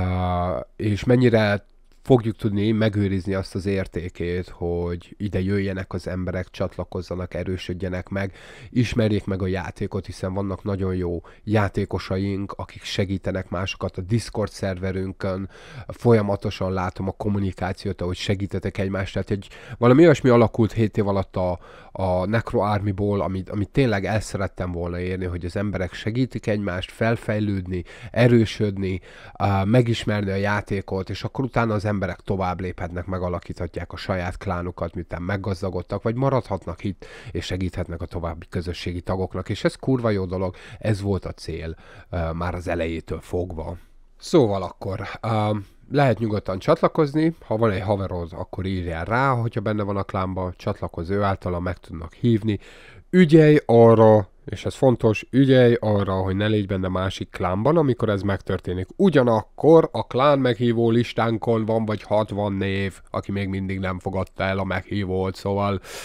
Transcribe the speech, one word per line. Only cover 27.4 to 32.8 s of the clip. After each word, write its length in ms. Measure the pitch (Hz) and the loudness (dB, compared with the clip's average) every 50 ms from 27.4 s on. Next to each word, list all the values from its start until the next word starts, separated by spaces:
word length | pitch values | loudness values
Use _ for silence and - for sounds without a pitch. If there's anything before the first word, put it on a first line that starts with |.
| 107 104 101 98 90 90 92 92 85 - - - - - | 0 -2 -2 -2 -4 -4 -6 -6 -6 -8 -14 -18 -18 -6
erősödni, 920 | - - 120 127 120 117 113 104 - - 107 104 98 98 98 92 95 92 - - - - - - - | 0 4 4 6 6 6 4 4 0 -2 -2 -2 -2 -2 -4 -4 -4 -6 -8 -14 -20 -20 -20 -16 -6
á, 300 | - - 101 101 98 98 | -2 0 2 2 2 2
megismerni 680 | 101 113 127 123 117 113 - - - 104 104 104 98 | 4 4 4 4 2 0 -2 -2 -2 -2 -2 -2 -2
a 40 | 95 | -2
játékot, 760 | 98 101 101 104 101 98 - 107 98 95 - 98 95 95 - | -2 0 0 -2 -2 -2 -4 -4 -4 -4 -4 -6 -6 -6 -6
és 140 | 101 - - | -8 -8 -8
akkor 220 | 110 - - 139 | -8 -6 -4 -6
utána 280 | 120 - 123 117 113 107 | -2 -2 -2 0 0 0
az 200 | 104 95 107 104 | 0 0 -2 -2
emberek 240 | 98 95 90 87 - | -2 -2 -4 -6 -6
tovább 400 | - - 104 95 95 90 90 85 | -6 -4 -2 -2 -2 -2 -4 -4
léphetnek, 460 | 95 90 87 - | -6 -6 -6 -8